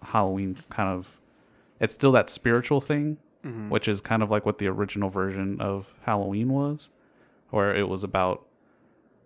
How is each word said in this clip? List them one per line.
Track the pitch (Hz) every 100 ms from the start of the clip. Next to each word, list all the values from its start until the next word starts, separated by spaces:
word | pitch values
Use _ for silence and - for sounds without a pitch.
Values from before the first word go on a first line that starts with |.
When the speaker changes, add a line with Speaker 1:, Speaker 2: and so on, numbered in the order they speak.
Speaker 1:
Halloween | - 110 98 95 98 90 -
kind | - 95
of, | 90 92 - _ _ _ _ _ -
it's | 110
still | - 139
that | 123 -
spiritual | - 120 117 120 143
thing, | - 147 151 151 _ _
Speaker 2:
Mm-hmm. | 139 113 107
Speaker 1:
which | 117 -
is | 101
kind | - 113
of | 104
like | 107 107
what | 101
the | 98
original | 101 101 101 98
version | 95 95 95 98 101
of | 101 98 95 -
Halloween | - 104 98 101 123
was, | 135 143 151 - _ _ _ _ _ _
where | 107 101 98
it | 95
was | 95
about, | 98 95 92 - - _ _ _ _ _ _ _